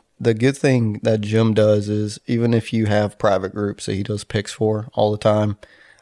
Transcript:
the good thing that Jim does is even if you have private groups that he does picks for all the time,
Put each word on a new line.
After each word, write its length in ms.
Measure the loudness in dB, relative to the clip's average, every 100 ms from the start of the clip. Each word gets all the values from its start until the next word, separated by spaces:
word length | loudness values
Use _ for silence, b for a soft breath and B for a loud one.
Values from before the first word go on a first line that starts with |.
| _ _
the 120 | -2
good 240 | 2 0 2
thing 420 | 0 2 0 -2
that 180 | 0 0
Jim 320 | 0 2 2
does 360 | 4 4 2 0
is 300 | -4 -4 -8 -4
even 260 | -2 2
if 180 | 0 0
you 140 | -2 0
have 320 | 0 0 0
private 360 | 0 0 -2
groups 320 | -4 -6 -6 -6
that 80 | -6
he 80 |
does 200 | -4 -8
picks 300 | -4 -6 -6
for 340 | -2 -2 -2 -4
all 180 | 0 0
the 60 | 2
time, 400 | 2 2 0 -4 B B B B